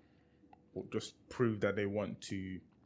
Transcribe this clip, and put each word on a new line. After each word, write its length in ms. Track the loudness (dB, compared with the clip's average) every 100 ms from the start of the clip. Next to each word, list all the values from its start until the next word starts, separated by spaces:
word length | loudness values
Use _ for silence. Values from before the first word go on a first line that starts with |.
| -20 -20 _ -20 -20 -20 -12
or 100 | -10 -4
just 220 | -4 -4 -14 -8
prove 300 | 2 4 4
that 140 | 2
they 120 | 2 2
want 340 | 0 -2 -4
to 380 | -4 -4 -4 -6 -10 -20